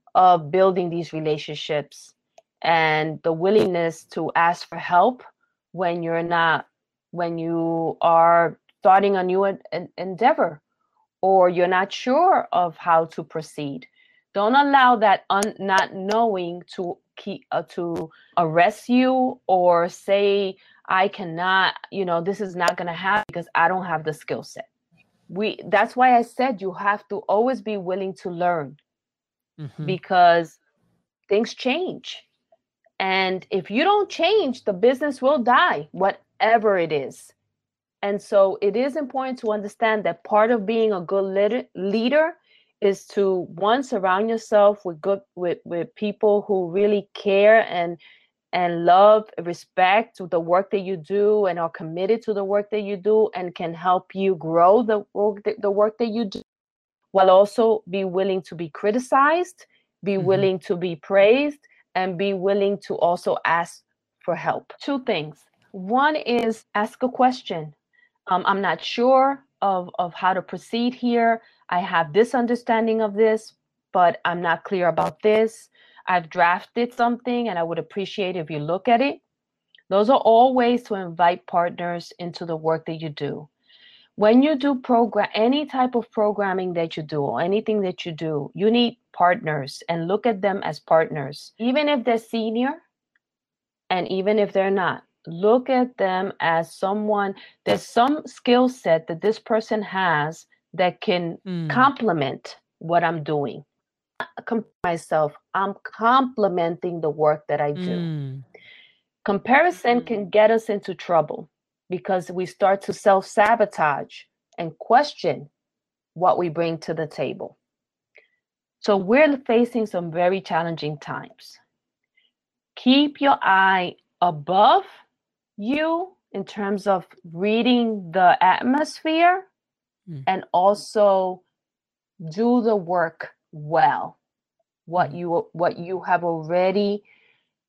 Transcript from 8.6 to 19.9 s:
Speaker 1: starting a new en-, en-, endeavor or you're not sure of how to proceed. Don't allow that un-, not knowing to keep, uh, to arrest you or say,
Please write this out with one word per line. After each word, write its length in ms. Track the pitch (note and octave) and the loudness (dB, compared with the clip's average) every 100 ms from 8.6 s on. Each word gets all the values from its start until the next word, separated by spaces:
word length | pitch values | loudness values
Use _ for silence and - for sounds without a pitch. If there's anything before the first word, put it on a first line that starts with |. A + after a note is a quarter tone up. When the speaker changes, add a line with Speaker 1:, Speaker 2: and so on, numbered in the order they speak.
| _ _ | _ _
Speaker 1:
starting 360 | G3+ F#3+ G3+ G3 | 4 4 4 0
a 60 | |
new 220 | F3+ F#3 | 0 0
en-, 180 | G3 G3 - | 0 -4 -10
en-, 160 | E3 F3+ - | -10 -10 -12
endeavor 640 | F#3 F3+ A#3 D#4 F#3+ D3+ _ _ _ _ _ - | -10 0 0 2 -2 -4 _ _ _ _ _ -4
or 260 | F#3+ F#3+ F3+ | 2 6 4
you're 200 | F3 F3 | 4 2
not 240 | F#3 F#3+ | 2 0
sure 560 | - B3 C#4 F#4 D4+ - | -4 0 2 4 2 0
of 240 | E3+ F3 E3 | -2 -2 -4
how 280 | F3+ E3 | 2 2
to 180 | E3 - | 2 -6
proceed. 640 | D#3 D#3+ D#3 - C#3+ C3+ - _ _ _ _ | -10 -10 -12 -10 -10 -10 -16 _ _ _ _
Don't 200 | G3+ G#3+ | -2 2
allow 420 | C4+ C#4+ C#4 B3 A#3+ | 4 4 6 6 4
that 280 | G#3 F#3+ - | 4 2 0
un-, 240 | G3 G#3+ - | -2 -2 -4
not 360 | G3 F#3+ - | 0 0 0
knowing 680 | F#3+ F#3+ A3 A#3 F#3+ F3 F3 - | -4 -4 0 0 -2 -6 -10 -14
to 240 | - F3 - _ - | -10 -10 -10 _ -16
keep, 280 | - F#3+ - | -12 -12 -6
uh, 100 | D#3+ | -8
to 480 | E3 - F3 E3+ D#3+ _ _ - | -6 -8 -6 -6 -10 _ _ -2
arrest 500 | E3 E3 F3+ G#3+ - | 0 4 2 2 0
you 520 | B3 B3+ C4 B3+ - - | 2 2 2 -2 -4 -2
or 420 | F#3 F3 E3+ | 2 4 2
say, 680 | F3 | 0